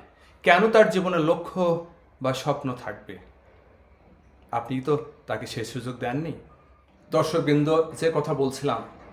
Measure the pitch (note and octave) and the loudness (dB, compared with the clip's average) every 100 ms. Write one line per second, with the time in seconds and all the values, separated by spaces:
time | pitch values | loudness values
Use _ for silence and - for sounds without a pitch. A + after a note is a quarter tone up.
0 | - _ - - F#3 F3 A3 A3 G#3+ F#3 | -20 _ -20 -2 4 6 6 6 6 4
1 | F3+ F3 D#3 E3+ - F#3+ F3 E3+ - - | 0 0 2 0 -2 -2 0 0 -6 -20
2 | _ - C3 B2+ D3 C#3+ C3 B2 G#2+ G#2 | _ -6 -4 -2 -4 -4 -6 -8 -12 -14
3 | - F#2 - _ _ - _ _ _ _ | -16 -20 -20 _ _ -20 _ _ _ _
4 | _ - _ _ - A#2 - C3 C3 D3 | _ -20 _ _ -8 -8 -6 -6 -2 -4
5 | - - - A2+ A#2+ B2 A2 B2+ B2 A#2 | -4 -16 -10 -10 -8 -10 -8 -10 -10 -8
6 | A#2+ C#3 E3 - - - _ _ _ _ | -6 -4 -6 -10 -16 -20 _ _ _ _
7 | - D#3 D3+ D#3+ C#3+ D3 D3 D#3+ D#3+ - | -2 0 2 0 2 4 4 2 0 0
8 | D#3+ D3+ D#3 C#3 C3+ B2+ C#3 A2+ - - | 0 0 -2 0 -2 -2 -4 -4 -8 -20
9 | - | -20